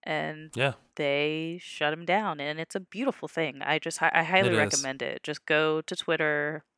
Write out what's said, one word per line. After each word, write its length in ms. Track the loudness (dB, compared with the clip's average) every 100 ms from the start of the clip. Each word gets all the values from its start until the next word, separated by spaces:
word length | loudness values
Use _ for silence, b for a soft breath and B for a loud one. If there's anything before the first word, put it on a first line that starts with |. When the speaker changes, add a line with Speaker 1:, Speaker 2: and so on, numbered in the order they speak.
Speaker 1:
And 480 | -4 -4 -4 -8 -10
Speaker 2:
Yeah. 200 | -2 0 -2 _
Speaker 1:
they 640 | -4 0 2 0 -2 -4 -8
shut 320 | -12 -2 0
him 140 | 0 2
down, 340 | 0 0 -4
and 180 | -4 -6
it's 160 | -6
a 60 | -6
beautiful 480 | -8 -4 -4 -4 -6
thing. 320 | -2 -4 -2
I 180 | -2 -2
just 200 | -2 0
hi-, 120 | 2
I 80 | 4
highly 240 | 4 4 6
Speaker 2:
It 40 |
is. 40 | 4
Speaker 1:
recommend 440 | 4 2 -2 -4
it. 200 | -6 -6
Just 220 | -8 -10
go 380 | 2 4 4 2
to 120 | -2 -6
Twitter 680 | -2 2 2 2 0 -4 _